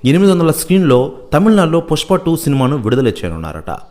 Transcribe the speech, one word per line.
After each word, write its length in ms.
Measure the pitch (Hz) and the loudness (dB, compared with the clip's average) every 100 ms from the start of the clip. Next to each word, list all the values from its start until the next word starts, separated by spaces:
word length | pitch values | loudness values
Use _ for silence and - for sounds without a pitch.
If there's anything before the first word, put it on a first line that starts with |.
ఎనిమిది 280 | 123 165 196 | 2 4 4
వందల 180 | 175 165 | 4 0
స్క్రీన్లో 600 | 156 - 185 165 123 131 - - | -2 0 2 4 2 0 -8 -4
తమిళనాడులో 480 | - 214 208 165 165 | 0 4 4 2 0
పుష్ప 340 | 165 151 - | -2 -6 -2
టూ 220 | 185 180 165 | -2 -2 -2
సినిమాను 400 | 151 135 127 143 | -2 0 0 -2
విడుదల 320 | 107 123 123 | -2 0 0
చేయనున్నారట. 640 | 95 87 80 80 78 82 78 - | -2 -8 -8 -10 -12 -12 -14 -14